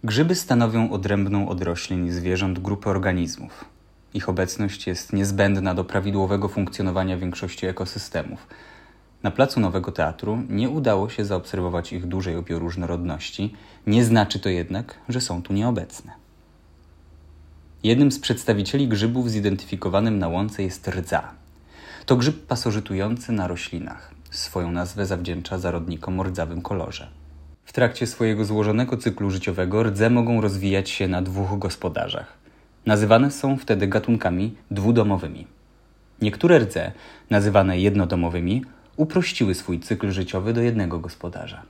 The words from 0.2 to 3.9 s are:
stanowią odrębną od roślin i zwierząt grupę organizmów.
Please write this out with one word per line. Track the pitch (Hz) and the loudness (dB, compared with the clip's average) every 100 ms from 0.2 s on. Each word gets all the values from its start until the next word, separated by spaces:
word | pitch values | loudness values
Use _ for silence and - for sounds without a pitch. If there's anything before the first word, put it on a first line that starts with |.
| 165 180 | 2 2
stanowią | - 120 117 113 113 | 2 2 4 2 0
odrębną | 104 98 101 101 101 98 | 0 0 0 2 0 0
od | 90 | -2
roślin | 87 85 - 90 87 | -2 -4 -4 -2 -2
i | |
zwierząt | 87 87 90 95 90 | -2 -2 0 0 -2
grupę | 92 101 - | -2 -4 0
organizmów. | 98 95 90 85 - - - - - _ | 0 0 0 -2 -4 -12 -16 -20 -20 _